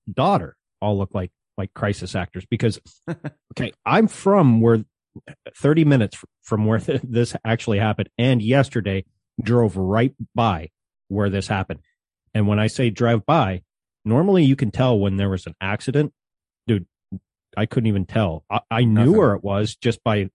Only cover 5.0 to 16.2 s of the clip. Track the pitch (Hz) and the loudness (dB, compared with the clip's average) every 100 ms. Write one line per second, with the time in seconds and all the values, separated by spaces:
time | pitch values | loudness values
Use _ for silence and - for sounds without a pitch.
5 | _ - - - - - 139 160 151 135 | _ -20 -20 -20 -20 -2 0 4 4 4
6 | 101 - - _ - 107 107 110 - 135 | 0 -6 -20 _ -6 -2 0 0 -2 -4
7 | 127 117 120 - 113 113 - 101 110 104 | -2 -2 -2 -4 -4 -4 -2 0 0 -2
8 | 98 - 127 123 107 135 127 120 98 95 | -6 -2 0 2 2 2 2 -2 -4 -4
9 | - _ _ - 104 120 110 92 92 107 | -6 _ _ -8 0 2 2 0 -2 0
10 | 131 - 113 120 113 82 80 _ _ _ | 0 -4 -8 -2 -2 -2 -8 _ _ _
11 | - 98 101 98 - 98 95 80 _ _ | -8 -2 -2 -2 -2 -4 -4 -10 _ _
12 | _ _ _ 107 104 104 110 - 123 95 | _ _ _ -2 0 0 -2 -2 -4 0
13 | 120 117 - 160 98 92 _ _ _ _ | 0 0 0 0 0 -4 _ _ _ _
14 | 107 123 190 190 135 135 110 - 131 110 | -2 0 2 4 4 2 -2 0 2 2
15 | 98 98 98 92 - - 95 104 - 139 | 0 0 -2 -4 -8 -10 -8 -6 -2 -2
16 | 151 _ | -2 _